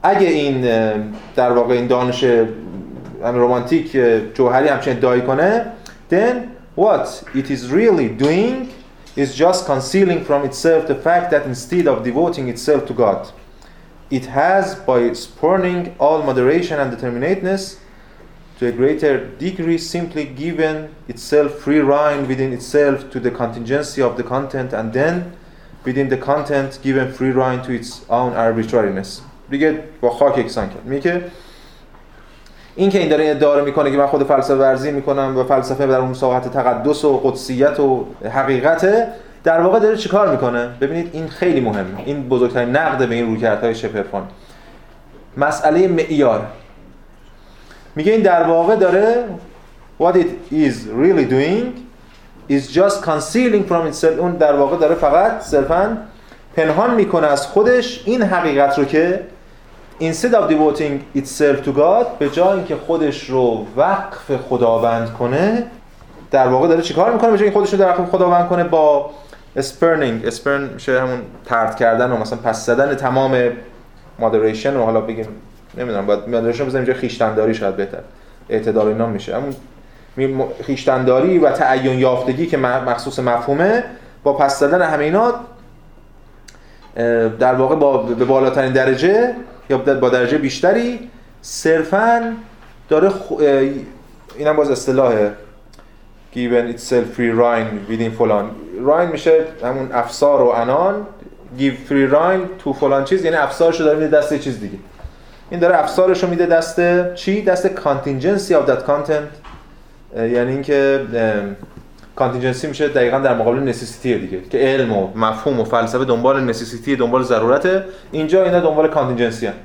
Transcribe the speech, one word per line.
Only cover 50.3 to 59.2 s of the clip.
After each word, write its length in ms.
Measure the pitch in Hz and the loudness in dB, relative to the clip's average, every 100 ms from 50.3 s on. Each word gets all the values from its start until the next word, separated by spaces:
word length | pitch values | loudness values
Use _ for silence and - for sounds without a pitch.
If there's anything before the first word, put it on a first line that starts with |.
| - - | -2 -6
is 220 | 151 147 113 110 110 | 0 0 0 -8 0
really 220 | 160 190 123 | 2 4 2
doing 340 | 131 147 208 247 - - - - - - - - | 2 0 -2 -4 -8 -18 -20 -20 -20 -20 -20 -2
is 240 | 139 135 | -2 0
just 300 | 151 196 196 | 2 2 2
concealing 600 | - 151 147 226 247 208 190 | -2 -4 -2 0 2 2 0
from 140 | 170 160 | 0 -2
itself. 280 | - 160 160 | 0 0 2
اون 120 | 175 | -2
در 240 | 160 151 143 | 2 2 4
واقع 220 | 139 170 | 2 2
داره 180 | 151 165 | 2 2
فقط 460 | 151 151 208 - | 2 4 2 -2
صرفاً 560 | - 143 135 170 202 226 - - - - - - | -2 0 2 0 0 -4 -10 -20 -20 -20 -8 -2
پنهان 400 | 156 156 233 233 | 0 2 2 2
می‌کنه 320 | 196 170 156 | 2 2 2
از 200 | 143 - | 0 0
خودش 560 | - 214 247 - - - | 2 4 2 0 -8 -4
این 180 | 247 | 0
حقیقت 560 | 202 180 160 139 143 147 | 0 0 0 2 2 2
رو 60 | 139 | 0
که 340 | 160 170 185 | 2 0 -2